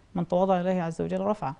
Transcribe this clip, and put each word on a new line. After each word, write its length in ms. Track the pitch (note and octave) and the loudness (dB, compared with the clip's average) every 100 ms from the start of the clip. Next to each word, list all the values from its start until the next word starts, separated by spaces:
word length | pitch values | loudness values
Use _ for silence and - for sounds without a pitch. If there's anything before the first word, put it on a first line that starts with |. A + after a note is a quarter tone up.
| _ F3+ | _ -6
"من 120 | E3+ | 0
تواضع 340 | F3+ F#3+ F3+ | 2 4 2
لله 220 | F3+ F#3 | 2 0
عز 180 | E3 E3 | -2 -4
وجل 200 | E3+ F#3 | -4 -2
رفعه". 340 | G3 G#3+ E3 | -2 -2 -4